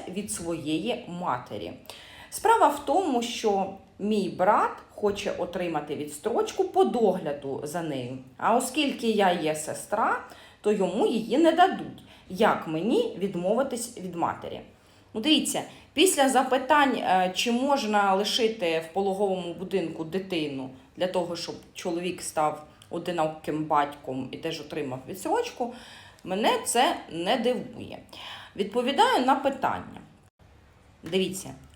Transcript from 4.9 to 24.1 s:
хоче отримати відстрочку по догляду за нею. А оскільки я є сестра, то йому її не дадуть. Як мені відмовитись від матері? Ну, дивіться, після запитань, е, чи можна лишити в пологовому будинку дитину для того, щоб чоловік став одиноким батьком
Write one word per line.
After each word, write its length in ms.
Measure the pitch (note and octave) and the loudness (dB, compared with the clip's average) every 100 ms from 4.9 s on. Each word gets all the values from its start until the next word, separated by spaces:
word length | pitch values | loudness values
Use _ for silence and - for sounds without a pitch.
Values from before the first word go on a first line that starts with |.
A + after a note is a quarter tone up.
| - | -4
хоче 360 | G#3 G3+ - - | -2 0 -4 -4
отримати 580 | - F#3 F3 D#3+ D3 C#3 | -4 -4 -4 -4 -4 -6
відстрочку 680 | D3 - - C4+ A4 - | -8 -6 -2 0 0 0
по 200 | F#4+ F#4 | 0 4
догляду 800 | D4+ A#3+ G#3+ F3+ D#3+ C#3+ C#3 C3+ | 4 4 4 2 -2 -6 -6 -6
за 180 | - E3+ | -6 -6
нею. 360 | E3 C3+ B2 C3 - - | -4 -4 -6 -8 -12 -2
А 180 | F3 A#3 | 2 2
оскільки 540 | B3+ D#4 C#4 - A3+ | 2 0 -2 0 0
я 220 | A3 F#3+ | 4 4
є 240 | F3 D3+ D#3 | 4 0 -2
сестра, 640 | - - - G#3 C#4 A#4+ - - - - | -4 -8 -4 -2 0 -2 -6 -18 -20 -4
то 100 | G#3+ | 0
йому 360 | G#3 F#3 F#3+ A4 | 2 2 2 0
її 300 | A#3 A3 B3+ | 0 0 4
не 140 | E4 | 6
дадуть. 520 | E4 F#4 A3+ - - - - - | 6 6 4 -6 -12 -18 -20 -10
Як 380 | F#3 G3+ D3 - | 2 4 4 -2
мені 500 | D#3 G3 F#4 A#4 - | -4 0 2 0 -2
відмовитись 800 | F#3+ E3 F3+ A3+ C4+ A#3 - - | -6 -2 0 0 0 -4 -8 -10
від 180 | F#3 E3+ | -10 -4
матері? 460 | C3 F2+ - - - - _ - _ | -2 -2 -8 -12 -14 -20 _ -20 _
Ну, 80 | A3 | -4
дивіться, 400 | A3 C#4+ - D3+ - - - | 2 2 2 -2 -6 -12 -8
після 360 | - F#4 D4+ C#4 | 4 4 6 6
запитань, 680 | B3 C4 C4 C4 D4+ C#4 A3+ | 6 4 2 4 6 6 2
е, 360 | - F#3 F#3 F#3 | 2 4 4 0
чи 160 | B3 | 0
можна 640 | A#3 C4+ C4+ G#3+ G#3 G3+ F#3+ | 2 2 2 2 2 4 4
лишити 680 | G#3 - A3+ A3+ F3 D#3+ D#3+ | 2 2 2 2 0 0 -2
в 40 | |
пологовому 600 | F#3+ G3 F#3 G3+ F#3 F3 | -2 0 0 0 0 -4
будинку 500 | E3 F#3 F#3 D#3+ D#3+ | -8 -4 -2 -2 -6
дитину 680 | D#3+ F#3 F#3+ F3 D3+ C3+ C3 - - - | -6 -6 -4 -4 -4 -6 -10 -14 -20 -4
для 100 | F3+ | -2
того, 280 | F#3 E3 E3 | 0 -2 -4
щоб 200 | - D3 - | -8 -10 -14
чоловік 480 | - F#3 E3+ F3+ F3 | -10 -4 -4 -4 -6
став 420 | - - D3+ D3+ - - - | -6 0 0 0 -10 -20 -10
одиноким 760 | E3+ E3+ F3 D#3 D#3 - D#3 D#3 | -8 -4 0 -2 -2 -6 -4 0
батьком 640 | D3+ C#3+ - - | 2 2 -4 -8